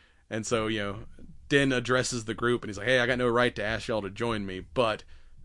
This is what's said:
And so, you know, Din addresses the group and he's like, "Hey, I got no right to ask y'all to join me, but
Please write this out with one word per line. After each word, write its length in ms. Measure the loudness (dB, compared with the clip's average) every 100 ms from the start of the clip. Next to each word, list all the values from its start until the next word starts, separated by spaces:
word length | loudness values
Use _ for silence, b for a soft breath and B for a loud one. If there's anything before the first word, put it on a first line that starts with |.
| _ _ -8
And 160 | -6 -2
so, 220 | 0 0
you 100 | 0
know, 200 | -2 -6 -10 -16 -18 -16 2
Din 240 | 4 4
addresses 520 | 2 2 2 2 -2
the 100 | -4
group 280 | 0 2 2
and 80 | -2
he's 80 | -4
like, 80 | 2
"Hey, 140 | 4
I 60 | 4
got 120 | 2
no 100 | 4
right 260 | 4 4 2
to 60 |
ask 260 | -2 -4 -2
y'all 140 | -2
to 80 | -2
join 360 | -4 -2 -2 -4
me, 140 | -8 -4
but 320 | 0 2 0 -6 -18 -18 -18